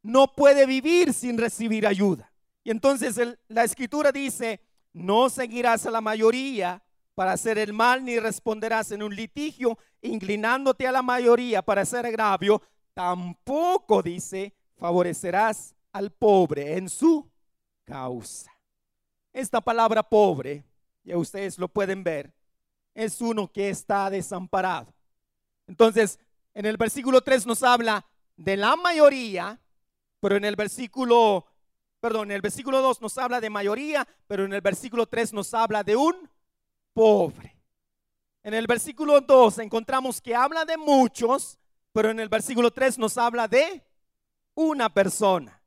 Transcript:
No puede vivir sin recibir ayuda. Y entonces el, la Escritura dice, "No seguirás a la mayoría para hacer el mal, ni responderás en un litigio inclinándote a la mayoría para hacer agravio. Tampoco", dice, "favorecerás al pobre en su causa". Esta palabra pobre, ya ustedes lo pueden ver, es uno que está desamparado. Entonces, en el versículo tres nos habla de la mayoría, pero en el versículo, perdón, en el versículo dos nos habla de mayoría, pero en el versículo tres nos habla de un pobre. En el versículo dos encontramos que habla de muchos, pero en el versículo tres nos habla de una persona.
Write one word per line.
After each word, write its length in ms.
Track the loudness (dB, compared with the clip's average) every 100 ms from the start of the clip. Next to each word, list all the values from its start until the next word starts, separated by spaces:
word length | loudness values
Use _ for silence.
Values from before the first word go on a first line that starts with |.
No 320 | 2 2 2
puede 320 | 6 6 6 4
vivir 480 | 2 2 2 2
sin 240 | 0 -4 -4
recibir 480 | -4 -4 -4 0 0
ayuda. 460 | 2 0 0 -8 _ _ _
Y 80 | -8
entonces 440 | 0 0 0 -4 -4
el, 200 | -6 -6 _
la 160 | -2
Escritura 480 | 0 -2 -6 0 0
dice, 500 | 0 -6 -6 -8 -8 _ _ _
"No 380 | -10 0 2 2
seguirás 560 | -2 -8 -2 0 0 -2
a 60 |
la 80 | -4
mayoría 800 | -4 2 2 2 -6 -4 -6 -6 _ _ _
para 160 | -4 -2
hacer 260 | -2 -2 -2
el 160 | -4
mal, 320 | 0 2 2
ni 140 | -2 -4
responderás 720 | -4 -6 -8 -6 -4 -4 -4
en 140 | -8
un 100 | -10
litigio 640 | -10 -12 -10 -10 -4 -4 -4 _ _
inclinándote 840 | -8 -8 -6 -4 -2 0 0 0 0
a 20 |
la 120 | 0
mayoría 600 | 0 0 4 2 2 -2
para 200 | 0 -2
hacer 220 | -2 -4 -6
agravio. 540 | -2 -2 0 2 0 _ _ _
Tampoco", 1120 | -6 -4 -4 -8 -12 -6 -2 0 0 2 0
dice, 500 | 0 -8 -10 -10 -10 _ _ _
"favorecerás 1000 | -2 0 0 -4 -4 0 0 -2 -12 _ _
al 180 | -10 -10
pobre 680 | _ 4 6 4 -2 -6 -8
en 120 | -8
su 420 | 0 2 2 -2 _ _ _ _ _
causa". 680 | -16 -10 -8 -10 -12 -20 -20 _ _ _ _ _ _ _ _
Esta 280 | -12 -4 -4
palabra 420 | -2 2 2 2
pobre, 600 | 2 4 4 2 -8 -12 _ _ _ _
ya 120 | -6 -4
ustedes 400 | -4 -6 -10 -8
lo 120 | -6
pueden 340 | -4 -4 -2
ver, 320 | -4 -6 -10 _ _ _ _ _ _
es 260 | -8 -6 -4
uno 260 | -4 -2 -6
que 240 | -4 -6
está 400 | -6 -2 -2 -2
desamparado. 840 | -4 -6 -10 -4 -2 -2 -4 -10 _ _ _ _ _ _ _ _
Entonces, 500 | 2 4 4 -2 -4 _ _ _
en 140 | -8 -6
el 100 | -2
versículo 440 | -4 -2 4 4
tres 260 | 4 0 0
nos 160 | 0
habla 420 | 2 2 2 -2 _ _ _ _
de 200 | -4 0
la 180 | 2
mayoría, 840 | 2 0 6 6 6 -6 -8 -8 -14 _ _ _ _ _ _
pero 160 | -2 0
en 80 |
el 120 | -2 -4
versículo, 880 | -6 -6 -10 -6 4 6 6 2 _ _ _ _ _ _
perdón, 320 | -4 -4 -4
en 20 |
el 60 | -4
versículo 420 | -6 -6 -2 2
dos 180 | 2 0
nos 160 | -6 -6
habla 220 | -4 -2
de 100 | -4
mayoría, 540 | -4 -2 -4 -2 -4 -4 _ _
pero 180 | -6
en 80 | -4
el 100 | -2
versículo 440 | -2 -4 -4 -2 -2
tres 260 | -2 -4
nos 220 | -6 -4
habla 300 | -2 0 -2
de 100 | 0
un 340 | 2 2 0 -12 _ _ _ _ _ _
pobre. 640 | 4 6 6 2 -4 -20 _ _ _ _ _ _ _ _ _
En 100 | -6
el 140 | -4 0
versículo 540 | -2 -2 -6 4 4
dos 400 | 8 8 8 4
encontramos 600 | -4 -6 -2 -2 -2 -8
que 140 | -4
habla 300 | 0 0 0
de 120 | -4 -4
muchos, 800 | 4 6 4 2 0 0 -4 -18 _ _ _
pero 180 | 0 0
en 80 | -2
el 100 | -4
versículo 440 | -4 -2 0 0
tres 260 | 2 0 0
nos 180 | -4 0
habla 300 | -2 0 0
de 380 | 2 2 -4 _ _ _ _ _ _ _
una 380 | -2 -2 0 0
persona. 720 | 0 0 2 0 0 -4 _